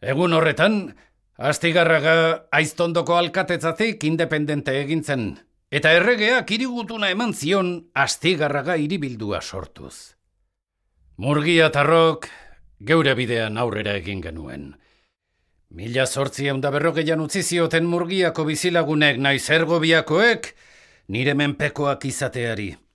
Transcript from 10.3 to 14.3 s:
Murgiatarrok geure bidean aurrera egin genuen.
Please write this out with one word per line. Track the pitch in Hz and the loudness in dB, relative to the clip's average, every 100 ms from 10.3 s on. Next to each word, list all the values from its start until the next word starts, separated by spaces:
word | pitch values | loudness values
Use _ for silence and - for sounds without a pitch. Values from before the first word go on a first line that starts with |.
| _ _ _ _ _ _ _ _ - | _ _ _ _ _ _ _ _ -8
Murgiatarrok | 120 147 151 170 160 143 143 165 165 156 - - - - - _ | -2 0 4 4 4 4 4 6 6 2 -6 -18 -20 -20 -20 _
geure | 101 165 156 127 | 0 2 4 2
bidean | 123 117 110 107 | 0 -2 -2 -2
aurrera | 120 104 104 101 | -2 -2 -2 -4
egin | 87 98 | -4 -8
genuen. | 87 | -8